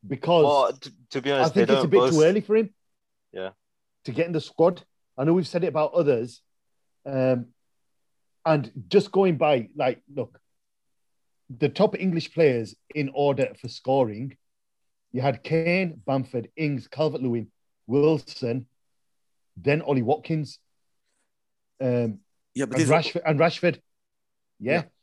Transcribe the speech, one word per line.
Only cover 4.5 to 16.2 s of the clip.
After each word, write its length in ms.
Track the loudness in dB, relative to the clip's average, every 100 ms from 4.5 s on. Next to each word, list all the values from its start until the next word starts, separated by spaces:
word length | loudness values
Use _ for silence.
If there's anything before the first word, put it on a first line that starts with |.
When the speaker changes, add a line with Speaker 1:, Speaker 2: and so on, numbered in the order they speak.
| 2 2 2 -14 _ _ -4
Speaker 1:
I 60 |
know 80 | 0
we've 160 | 2 0
said 160 | -4
it 40 | -4
about 260 | -2 -2
others. 480 | 0 2 2 -2 -12 _ _ _ _ _ _ -8
Um, 400 | -2 0 0 -2 _ _ _ _ _ _ _ _ _
and 260 | 0 0 -2 -14 0
just 220 | 0 2
going 280 | 0 2 2
by, 320 | 2 0 -2
like, 280 | -4 -4 -4 _
look, 240 | -10 -10 _ _ _ _ _ _ _ _ _ _ _ _
the 180 | -4 -4
top 300 | 0 0 0
English 340 | -2 -4 -6
players 420 | 2 2 2 -4 -12 _
in 160 | -6 -6
order 380 | -2 -2 0 -2 -4
for 80 | -16
scoring, 680 | -12 -2 0 0 -2 -12 -14 _ _ _ _ _ _ _
you 80 | -4
had 200 | -4 -4
Kane, 580 | -4 -2 0 -2 -2 -8 -4
Bamford, 440 | -4